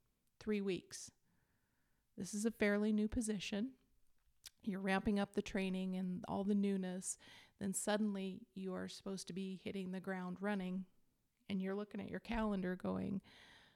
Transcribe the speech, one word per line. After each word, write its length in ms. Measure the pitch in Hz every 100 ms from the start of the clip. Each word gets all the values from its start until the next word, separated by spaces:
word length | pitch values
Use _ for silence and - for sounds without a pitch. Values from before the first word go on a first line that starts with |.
| _ _ _ -
three 220 | - 208
weeks. 500 | 196 175 - - - - _ _ _ _ _ _ _ _ _ -
This 160 | 185
is 100 | 208
a 60 | 226
fairly 420 | - 208 208 214
new 160 | 214 214
position. 600 | 254 220 208 - 202 262 - _ _ _ _ _ _ - _
You're 160 | - 185
ramping 380 | 196 190 220 202
up 140 | 196
the 80 | -
training 560 | 202 190 190 185 185 185
and 260 | 185 180 -
all 160 | 196
the 100 | 196
newness. 640 | 202 202 196 185 185 - - - - - -
Then 140 | 196
suddenly 680 | 190 - 208 214 196 190 185 -
you 200 | 190 190
are 120 | 185 185
supposed 400 | - 196 190 -
to 40 |
be 300 | 180 190 185
hitting 280 | 180 196 185
the 80 | 185
ground 360 | 180 185 180 180
running, 440 | 202 208 185 185 185 _ _ _ _ _ -
and 140 | 190
you're 120 | 190
looking 280 | 196 208 202
at 80 | -
your 100 | 190
calendar 560 | - 233 214 196 185 185
going, 460 | 196 185 190 196 - - - - -